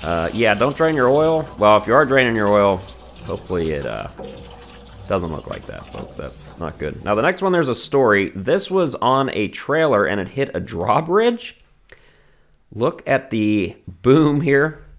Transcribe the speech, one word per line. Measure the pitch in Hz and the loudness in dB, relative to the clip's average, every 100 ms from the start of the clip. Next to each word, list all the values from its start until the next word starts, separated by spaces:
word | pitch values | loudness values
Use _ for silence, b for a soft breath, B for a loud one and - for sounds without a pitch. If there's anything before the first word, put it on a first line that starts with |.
Uh, | 78 85 82 | -2 -2 -2
yeah, | 104 113 101 | 0 2 2
don't | 127 143 | 0 0
drain | 160 156 | 0 2
your | 123 | 2
oil. | 143 156 160 143 - | 4 2 0 -4 2
Well, | 104 107 | 4 4
if | 101 | 4
you | |
are | 123 143 | 2 4
draining | 135 123 113 | 2 2 2
your | 104 | 4
oil, | 104 101 95 95 - - - - | 4 4 2 -4 -20 -20 -16 -10
hopefully | 92 - 92 80 | -10 -4 -4 -2
it, | 73 65 | -4 -6
uh, | 53 - - - - - - - - - - - | -8 -10 -14 -16 -16 -18 -20 -20 -20 -20 -20 -4
doesn't | 98 85 | -4 -4
look | 76 - | -8 -10
like | 50 - | -12 -12
that, | - - | -16 -14
folks. | - - - | -14 -14 -14
That's | 67 - - - | -14 -14 -20 -12
not | 80 - | -12 -8
good. | 73 - | -10 -8
Now, | - | -2
the | 104 | 0
next | 139 185 | 0 0
one, | 190 | 0
there's | 180 156 | 0 0
a | 180 | -4
story. | - 139 123 101 98 | -2 2 4 4 0
This | - 98 180 190 | -4 -2 -2 0
was | 185 165 123 | -2 -2 0
on | 123 131 135 | 0 2 0
a | - 104 | -2 -4
trailer, | - - 151 160 110 87 | -6 -4 0 2 2 2
and | 101 | 0
it | 92 | -4
hit | 135 135 - | -4 -4 -4
a | |
drawbridge. | 87 107 90 123 160 185 233 233 - - _ _ _ b b b b b b b _ | -8 -6 0 0 2 2 2 0 -10 -20 _ _ _ b b b b b b b _
Look | 104 127 170 - | -2 -2 -2 -2
at | 135 - | -2 0
the | 113 107 107 87 - - - | 0 2 2 0 -6 -20 -2
boom | 123 143 151 143 | 4 6 6 2
here. | 139 139 156 156 - | 2 2 2 -4 -20